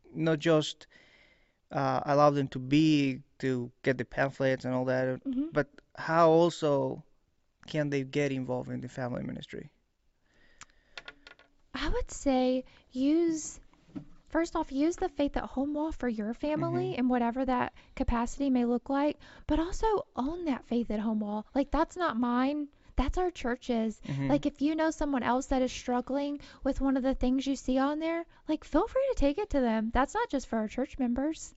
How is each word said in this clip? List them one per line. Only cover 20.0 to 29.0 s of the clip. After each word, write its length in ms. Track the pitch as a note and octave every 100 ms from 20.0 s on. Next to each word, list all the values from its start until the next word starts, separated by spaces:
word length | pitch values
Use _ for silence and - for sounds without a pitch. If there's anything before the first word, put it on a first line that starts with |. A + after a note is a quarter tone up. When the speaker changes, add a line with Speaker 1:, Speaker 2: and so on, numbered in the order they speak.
| - -
Speaker 2:
own 280 | C4 F4 E4
that 180 | A#3+ -
Faith 240 | A#3+ A3+
at 100 | G#3+
Home 200 | A3 A3
wall. 260 | G#3 G#3+ -
Like, 160 | C#4+ C#4
that's 260 | C#4 E4 F4+
not 220 | E4 A3+
mine. 500 | A#3+ A#3+ C4 D4+ C#4+ _ - -
That's 200 | C4+ -
our 140 | F4+
church's. 680 | - B3 B3+ - A#3 A3 - -
Speaker 1:
Mm-hmm. 220 | C#3 C#4
Speaker 2:
Like, 160 | C#4+
if 160 | C#4+ -
you 140 | C#4+
know 160 | D#4+ D#4+
someone 320 | - D4 C4+
else 240 | - B3+ -
that 160 | C4+
is 100 | B3+
struggling 680 | - - B3 B3 C#4 C#4+ C#4+ - -
with 180 | C#4 C4+
one 160 | C4+ C4+
of 40 |
the 120 | C4
things 320 | B3+ B3+ C4 C#4
you 100 | C4
see 220 | - C4
on 200 | C4+ D4+
there, 260 | D#4+ E4 E4+ - -
like, 160 | D#4
feel 220 | - D4+ A4+
free 200 | C5